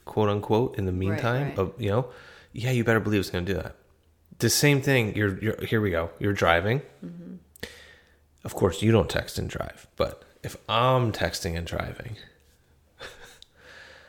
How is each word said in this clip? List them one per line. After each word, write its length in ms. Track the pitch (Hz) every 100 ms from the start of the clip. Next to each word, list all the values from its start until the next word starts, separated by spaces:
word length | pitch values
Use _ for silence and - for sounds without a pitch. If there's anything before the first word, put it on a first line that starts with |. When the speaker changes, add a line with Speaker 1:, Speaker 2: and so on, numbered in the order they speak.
| -
Speaker 1:
quote 240 | 107 104
unquote, 480 | 104 - 110 127 -
in 80 | 95
the 60 |
Speaker 2:
Right, 80 | 90
Speaker 1:
meantime, 480 | 95 104 117 123 143
Speaker 2:
right. 80 | -
Speaker 1:
of, 160 | 90 -
you 80 | 104
know, 200 | 107 160 - - - -
yeah, 160 | - 123
you 140 | 123
better 160 | 113 110
believe 200 | 101 104
it's 120 | 90
gonna 140 | 90 90
do 80 | 92
that. 200 | - - _ _ _ _ _ -
The 120 | 117
same 280 | - 147 139
thing, 320 | 135 131 107 104
you're, 240 | 104 95
you're, 260 | 107 - 95
here 160 | 113
we 80 | 104
go, 220 | 82 82 -
you're 140 | 104
driving. 500 | 101 87 85 101 135 - -
Speaker 2:
Mm-hmm. 340 | 175 175 175 185 - - - - - - _ _ _ _
Speaker 1:
Of 100 | -
course, 300 | - 98 -
you 80 | 107
don't 180 | 110 82
text 300 | - - -
and 100 | 113
drive, 380 | - - - - -
but 280 | - - - _
if 120 | - - -
I'm 420 | 110 127 131 117
texting 460 | - 85 - 87 85
and 80 | 85
driving, 500 | 80 - - - 110 - _ _ _ _ _ _ _
<laughs> 60 | - - - - - _ - - - -